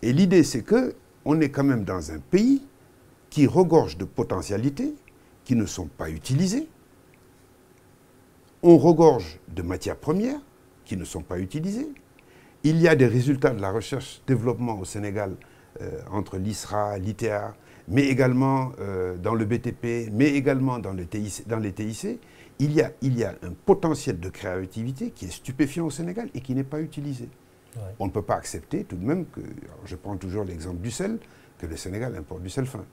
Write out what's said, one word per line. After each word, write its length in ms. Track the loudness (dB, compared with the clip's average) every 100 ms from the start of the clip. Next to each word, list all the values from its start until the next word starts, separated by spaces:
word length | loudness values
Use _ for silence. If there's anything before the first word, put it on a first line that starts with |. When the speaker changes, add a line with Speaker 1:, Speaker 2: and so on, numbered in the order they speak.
Speaker 1:
Et 120 | 2
l'idée, 300 | 4 6 8
c'est 200 | 6 2
que 320 | 2 2 2 -4 _ _ 0
on 140 | 2
est 100 | 2
quand 140 | 2
même 200 | 2 2
dans 280 | 0 -4 -6
un 80 | -10
pays 440 | 0 4 6 4 0 _ -20 _ -20 _ _
qui 180 | 4 4
regorge 500 | 6 6 6 4 -2
de 80 | -8
potentialités 920 | -4 -2 -2 -2 0 0 -2 -4 -6 -16 _ -20 -20
qui 120 | 0 2
ne 100 | 2
sont 220 | -4 -10
pas 220 | -8 -8
utilisées. 580 | -8 -2 0 2 0 -4 -12 _ _ _ _ _ _ _ _ _ _ _ _ _ _ _ _ _ _
On 160 | 10 10
regorge 640 | 10 8 8 6 -2 -14 -12
de 140 | -8
matières 340 | -4 -4 -4 -6
premières 460 | -2 0 0 -4 -12 _ _ _
qui 140 | -10 -8
ne 80 | -8
sont 160 | -10
pas 180 | -8 -6
utilisées. 500 | -6 -4 -4 -4 -8 -12 -20 _ -20 -20 -20 _
Il 180 | 2 6
y 80 | 6
a 60 | 6
des 120 | 6
résultats 440 | 4 2 2 2
de 100 | 0
la 100 | -2
recherche-développement 1040 | -4 -4 -8 -10 -16 0 0 2 -2 -4 -6
au 60 |
Sénégal, 540 | -8 -8 -6 -4 -6 -8 -14 -20 -20 -12
euh, 200 | -10 -10 -6
entre 260 | -6 -4 -4
l'isra, 600 | -4 -6 -4 -2 -2 -2
l'I 180 | -4 -4
T 160 | -2
A, 240 | -2 -4 -12 -20 -20 -2
mais 200 | 2 2
également, 680 | 4 4 4 2 2 -2 -6
euh, 360 | -6 -4 -4 -4
dans 180 | -2
le 120 | 0 0
B 160 | 0
T 100 | -2
P, 380 | -6 -4 -4 -4
mais 200 | 2 2
également 460 | 4 2 2 0 -2
dans 140 | -6
les 140 | -8 -6
T 140 | -6
I 100 | -6
C, 140 | -8 -6
dans 120 | -4
les 120 | -4
T 140 | -4 -6
I 80 |
C. 260 | -6 -8 -8 -12 -20 -20 -2
Il 120 | 0
y 80 | 4
a, 100 | 2 0
il 160 | -2 -2
y 60 |
a 120 | -2 -6
un 100 | -12 -10 2
potentiel 540 | 2 4 -2 -4 -6
de 80 | -6
créativité 840 | -8 -6 -4 -6 -6 -8 -6 -10
qui 140 | -10 -12
est 60 |
stupéfiant 540 | -12 -12 -2 -2 0 -6
au 40 |
Sénégal 400 | -4 -8 -6 -8
et 80 | -10
qui 120 | -4
n'est 120 | -4 -2
pas 160 | -6
utilisé. 480 | -8 -8 -8 -8 -10 -16 _ _ _ -14
Speaker 2:
Ouais. 40 | -14 -6
Speaker 1:
On 80 | -4
ne 40 |
peut 100 | -4
pas 140 | -2 -2
accepter 480 | -2 -12 -6 -8
tout 140 | -6 -6
de 80 | -2
même 200 | -2 -4
que, 120 | -10
alors 460 | -14 -14 -16 -18 -16
je 100 | -14
prends 220 | -10 -8
toujours 260 | -6 -6
l'exemple 380 | -6 -8 -10 -8
du 100 | -8
sel, 280 | -6 -6 -6 -10 -20 -20 _
que 60 | -12
le 120 | -10
Sénégal 360 | -8 -6 -6 -8
importe 260 | -12 -12
du 60 | -8
sel 160 | -6 -6
fin 180 | -6 -14